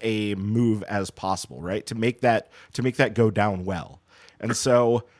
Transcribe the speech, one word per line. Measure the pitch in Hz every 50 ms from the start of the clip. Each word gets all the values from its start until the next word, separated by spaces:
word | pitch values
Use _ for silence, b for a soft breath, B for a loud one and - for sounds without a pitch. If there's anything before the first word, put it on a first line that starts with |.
a | - 113 110 107 107 104 101
move | 95 98 104 110 117 120 117 110 104 95
as | - 104 101 98 -
possible, | - - - 95 95 90 - - 64 64
right? | 80 87 98 107 -
To | - -
make | 113 110 120 120 -
that, | - 120 113 107 - B B B B B -
to | - 123
make | 127 120
that | - 135 113 107
go | 120 117 110
down | 98 107 104 107 98 92 90
well. | 95 92 85 - - - - b b b b b b b -
And | - 113 120
so | - - 135 123 123 120 117 117 120 b b b b